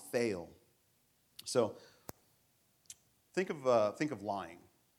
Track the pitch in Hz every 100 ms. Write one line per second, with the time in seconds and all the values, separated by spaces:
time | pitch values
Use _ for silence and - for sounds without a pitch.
0 | - 120 117 90 80 - _ _ _ _
1 | _ _ _ - - 127 107 - - _
2 | - _ _ _ _ _ _ _ _ -
3 | _ _ _ 185 185 156 131 117 104 -
4 | 151 101 104 101 85 87 - _ _